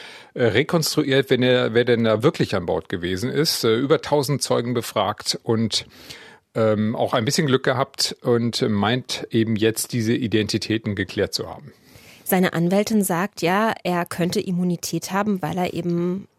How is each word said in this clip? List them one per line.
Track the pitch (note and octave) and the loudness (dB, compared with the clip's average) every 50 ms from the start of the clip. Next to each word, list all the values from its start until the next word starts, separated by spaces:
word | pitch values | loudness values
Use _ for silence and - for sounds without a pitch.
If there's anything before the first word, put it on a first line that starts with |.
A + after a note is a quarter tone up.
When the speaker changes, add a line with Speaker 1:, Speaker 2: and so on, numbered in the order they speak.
| - - - - - - - | -18 -20 -20 -20 -20 -12 -4
Speaker 1:
äh, | C#3+ B2 | 0 2
rekonstruiert, | A2+ G2 A#2+ D#3 - - E3+ D3+ - - D#3 D3 C#3 C3 C#3 C3+ - | 2 4 2 2 2 2 0 0 0 0 0 2 2 4 2 4 4
wenn | C3+ A#2+ | 2 4
er, | B2 B2+ B2 B2 B2 A#2+ A2 | 4 4 4 4 2 2 4
wer | A#2+ B2 | 2 4
denn | B2 A#2+ A2+ A#2 | 4 4 4 4
da | A2 G#2+ G#2+ | 4 2 4
wirklich | A#2 D#3+ - - - - - | 2 2 2 0 0 -2 -2
an | F#2+ F2 E2+ | -2 -2 -2
Bord | F2 E2 - - | -2 -2 -2 -4
gewesen | - F2+ E2+ F2+ F#2 F#2 A2 C3 | -6 -4 -4 -4 -4 -2 -4 -2
ist, | C3 C#3 D#3 D#3+ - - - | -2 0 0 0 0 0 2
äh, | A#2 A2 | 2 2
über | A#2 C#3 C3+ D#3 C#3 | 2 2 2 2 0
tausend | - - D3 D3+ C3 C#3+ C#3+ B2 - | 0 0 0 0 0 0 -2 -2 -2
Zeugen | - B2+ B2 A#2+ B2 A#2+ | 0 0 0 0 -2 -2
befragt | A#2 A#2 - - A2+ G2 G2 G#2+ - - - - - | -4 -4 -2 0 0 0 0 -2 -4 -4 -6 -6 -4
und, | - - A2+ A2+ A2+ G#2+ - - - - - - - - - - - - - - _ _ - | -2 -2 0 0 0 0 -2 -4 -6 -8 -14 -20 -20 -20 -20 -20 -20 -20 -20 -20 _ _ -2
ähm, | A#2+ A2+ A2 G#2+ G#2 G#2+ G#2+ B2+ | 0 2 2 2 2 0 -2 -2
auch | D3 B2 G2+ - | -2 -2 0 0
ein | B2+ A2 | 0 0
bisschen | B2+ - - E3 C3+ | 0 0 0 2 2
Glück | B2+ C3 - | 2 2 2
gehabt | C#3+ B2+ B2 C3+ - - - - - - - | 2 0 0 0 -2 -4 -4 -4 -4 -4 -4
und | - B2+ A#2+ A#2 A#2 A#2 - - | 0 2 2 2 2 0 0 0
meint | B2+ A#2 G#2+ G2+ G2+ G#2+ B2 B2+ B2 - - - - - | 0 0 2 2 2 2 2 0 -2 -4 -8 -8 -6 -2
eben | - A#2 A2 A2 A2+ | 0 0 2 2 2
jetzt, | G2+ A2 A2+ A2 - - - | 2 2 2 2 0 -4 -4
diese | - B2 A2 A2 A#2+ | -4 -2 0 0 0
Identitäten | - B2+ G#2 G#2 G#2+ G#2 G#2 - G#2+ - - G#2+ A2 - A2 G2+ | 0 0 0 0 0 0 0 -2 -2 -2 -2 -4 -2 -2 -4 -4
geklärt | G2 F#2+ - - G#2+ F#2+ F2 - | -4 -4 -4 -2 -2 -2 -2 -2
zu | - - E2 | -6 -8 -10
haben. | E2 - - - - _ _ _ - - - - - - - | -12 -16 -18 -20 -20 _ _ _ -20 -20 -20 -20 -20 -16 -6
Speaker 2:
Seine | - G3 F#3 F#3 - - | 0 2 2 2 2 2
Anwältin | E3 E3+ F3 F#3+ G3+ G#3 - A3+ G#3+ G3 | 0 0 2 2 0 0 2 2 0 0
sagt | - F3+ E3 F#3+ G#3 _ - | 0 0 -2 -2 -4 _ -2
ja, | E3+ E3 F#3 G3+ A3 A3+ - - - | -2 0 2 2 0 0 -2 -4 -4
er | F3 F3+ F3 E3+ | -2 -2 -2 -2
könnte | - - - E3+ F3 - G#3+ | -4 -4 -4 -2 -2 -2 -2
Immunität | - F#3+ F3+ F3 F3+ F3+ F3 - - - - E3 - - | -2 -2 -2 -2 0 0 -2 -2 -4 -6 -6 -6 -6 -4
haben, | F#3 G3 G#3 G#3+ G3+ F#3 | -2 -2 0 0 -2 -2
weil | - D3+ D#3+ F3+ | -2 -4 -4 -2
er | F3+ - - | -4 -4 -4
eben | E3+ E3+ F3 E3+ E3+ F3 F3+ F3+ G3 - - _ | -4 -2 -2 -2 0 0 -2 -4 -4 -8 -12 _